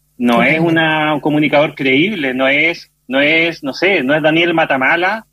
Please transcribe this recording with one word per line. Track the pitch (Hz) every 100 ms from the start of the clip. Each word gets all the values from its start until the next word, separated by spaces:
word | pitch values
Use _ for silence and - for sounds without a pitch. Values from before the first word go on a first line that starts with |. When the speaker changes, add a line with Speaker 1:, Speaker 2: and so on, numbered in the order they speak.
| _ -
Speaker 1:
no | 123 117
Speaker 2:
Ujú. |
Speaker 1:
es | 123 160
una, | 170 165 160 156 151 147
un |
comunicador | 156 151 151 143 156 147
creíble, | 135 135 190 196 135
no | 127 135
es, | 143 160 165 - _ -
no | 131
es, | 147 160 165 160
no | 139
sé, | - 185 185
no | 131 156
es |
Daniel | 156 160 175
Matamala | 165 156 135 131 165 180 220 -